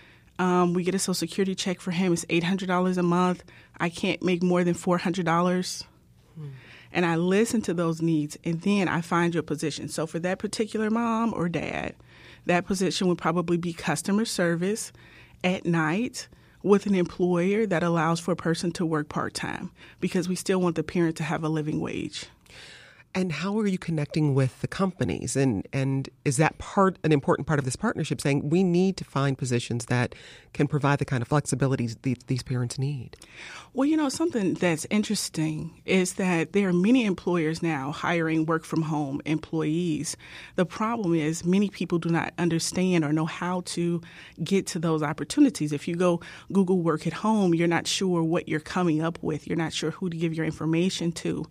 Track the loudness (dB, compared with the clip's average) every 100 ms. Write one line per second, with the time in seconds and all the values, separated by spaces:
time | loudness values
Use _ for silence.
0 | -20 -20 _ -2 2 4 4 2 0 0
1 | 0 -2 -2 -2 -2 0 -4 -4 -4 0
2 | 2 2 2 0 2 0 0 0 2 2
3 | 2 4 2 0 -8 -20 -18 -6 -6 -2
4 | -2 0 0 2 2 2 2 0 0 0
5 | 0 -2 0 2 2 0 -2 -8 -12 _
6 | _ -20 _ -16 -14 -16 -20 -20 -8 -2
7 | 0 2 2 4 4 0 0 0 0 0
8 | 2 2 0 -6 -4 -2 2 2 2 0
9 | 0 2 2 0 -2 -2 -4 -4 -8 -4
10 | -4 -4 -4 -4 -4 -4 -4 -2 0 0
11 | 0 0 0 0 -2 -2 -4 -6 -6 -10
12 | -20 -20 -20 -10 0 0 2 0 0 0
13 | 0 2 0 0 0 -2 -2 -6 -4 -2
14 | 0 0 0 0 0 0 -2 -4 -8 -14
15 | -20 -20 -20 -4 -2 -2 0 2 2 0
16 | -2 -6 -16 -20 -20 _ 4 4 4 0
17 | 0 0 2 2 2 2 2 0 2 2
18 | 2 0 -2 -2 0 0 -2 -2 -2 -2
19 | -2 -4 -4 -6 -6 -8 -10 -16 -20 -6
20 | -2 -2 -2 -4 0 2 2 0 -2 0
21 | 0 0 -4 -2 -2 -2 -2 -4 -4 -6
22 | -8 -10 -14 -20 _ -20 -20 -20 -20 -20
23 | -8 -4 -2 -2 -2 0 0 0 -2 -2
24 | -2 2 2 4 2 -2 -8 -2 -2 0
25 | -2 -2 -2 2 2 2 -2 -2 0 -2
26 | -4 _ -2 2 2 0 -4 4 4 4
27 | 2 2 4 0 2 0 0 -2 -2 -2
28 | -4 -2 0 0 2 2 4 4 4 0
29 | -4 0 0 0 0 -2 0 -4 0 0
30 | 0 -4 -20 -20 -10 -2 0 2 2 2
31 | 0 -2 0 0 0 0 0 0 -4 -4
32 | -4 -4 -2 -4 -2 -4 -2 -2 -4 -4
33 | -10 -18 -20 -20 -18 -18 -10 0 2 4
34 | 2 0 -2 0 0 2 0 0 0 -2
35 | 0 -2 -4 -2 -2 -4 -8 -10 0 2
36 | 2 -2 0 0 0 0 2 4 4 4
37 | 4 -2 0 0 0 0 -2 -2 -4 -4
38 | -2 0 2 0 0 -2 -2 -2 0 -2
39 | -4 -6 -2 -4 -2 -2 0 0 0 -2
40 | -4 -10 -14 -20 -8 -2 -2 0 -4 -2
41 | 0 2 0 -2 2 2 2 -2 -2 0
42 | 0 0 0 0 0 0 -2 0 2 2
43 | 2 0 -2 -4 -4 -4 -6 -4 -2 -2
44 | -6 -20 -18 -8 0 0 0 -2 0 0
45 | -2 -4 -2 4 4 4 -4 -4 -4 0
46 | 2 2 -4 -18 -2 2 4 4 2 0
47 | -2 -2 2 4 4 4 2 2 0 -2
48 | 0 2 2 0 0 -6 -2 0 2 2
49 | 0 -4 -4 -4 -4 -2 -2 -2 -4 -4
50 | -6 -2 -2 0 -4 -2 0 2 2 0
51 | -4 -2 -4 -4 -6